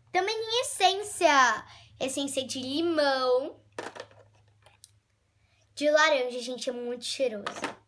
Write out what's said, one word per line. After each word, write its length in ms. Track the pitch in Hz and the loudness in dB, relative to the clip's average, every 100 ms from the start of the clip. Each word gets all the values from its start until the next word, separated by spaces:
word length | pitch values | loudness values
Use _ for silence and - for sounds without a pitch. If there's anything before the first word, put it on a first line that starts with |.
| _ | _
Também 260 | 359 381 440 | -2 0 -2
tem 240 | 440 480 | -2 -2
essência. 1000 | 523 - 370 381 403 - 339 277 247 214 - - - - | -2 2 2 2 -6 2 4 6 6 2 -6 -20 -20 -6
Essência 440 | 262 277 277 269 | -4 -2 -4 -4
de 140 | 254 277 | -4 -6
limão. 1040 | 254 294 339 320 285 269 254 254 294 - _ - - - - - _ _ _ _ _ _ - _ _ _ _ _ _ _ _ - | -4 -2 0 2 2 2 2 0 0 -10 _ -14 -14 -14 -18 -20 _ _ _ _ _ _ -20 _ _ _ _ _ _ _ _ -2
De 120 | 294 | 2
laranja, 520 | 302 311 285 247 247 | 4 6 4 0 -6
gente, 280 | 240 247 262 | -8 -6 -6
é 40 | |
muito 320 | 240 240 240 | -6 -6 -8
cheiroso. 400 | - - 262 214 202 - - - | -6 -2 -2 -2 -8 -8 -8 -10